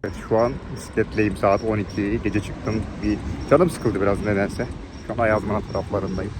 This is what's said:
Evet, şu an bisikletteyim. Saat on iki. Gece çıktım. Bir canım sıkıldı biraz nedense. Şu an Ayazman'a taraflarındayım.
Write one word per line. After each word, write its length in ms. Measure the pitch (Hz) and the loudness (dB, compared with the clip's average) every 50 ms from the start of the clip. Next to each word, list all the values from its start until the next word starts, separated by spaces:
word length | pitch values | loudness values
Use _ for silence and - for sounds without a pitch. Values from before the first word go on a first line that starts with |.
| - | -6
Evet, 100 | 98 87 - - - | -6 -8 -8 -2 2
şu 80 | 117 | 4
an 160 | 110 117 123 139 - - - 143 | 4 4 2 0 -6 -8 -10 -10
bisikletteyim. 600 | 107 - - - 113 107 - - 107 104 104 92 | -10 -10 -4 -2 -2 -2 0 2 2 2 2 2
Saat 260 | - - 101 98 101 - | 2 4 4 4 4 2
on 140 | 110 107 | 0 0
iki. 420 | 107 98 92 95 107 101 101 110 117 95 | 0 -2 -2 -2 -2 0 0 0 0 0
Gece 160 | 107 95 107 | 0 0 0
çıktım. 440 | 98 - - - - 113 107 110 - - - - - | -2 -2 -10 -6 -4 -2 -2 -2 -4 -4 -8 -4 0
Bir 140 | 107 107 - - - - - - - | 0 0 0 -2 -6 -6 -6 4 4
canım 200 | 139 151 180 170 | 6 6 6 4
sıkıldı 320 | - - - 117 95 95 | 2 0 -2 0 2 2
biraz 240 | 98 101 101 92 98 | 2 2 2 2 2
nedense. 420 | 107 104 98 101 98 - - - - - - - - - - - | 2 2 2 2 0 0 -4 -6 -6 -6 -12 -12 -14 -14 -12 -8
Şu 60 | - 110 | -6 -2
an 40 | |
Ayazman'a 440 | 117 117 110 107 107 92 98 104 107 | 2 2 4 4 2 2 0 -2 -2
taraflarındayım. 720 | 104 - - 101 92 - 101 98 95 95 92 92 95 104 104 | -4 -2 -4 -4 -2 0 -2 -2 -2 -2 -4 -4 -4 -4 -6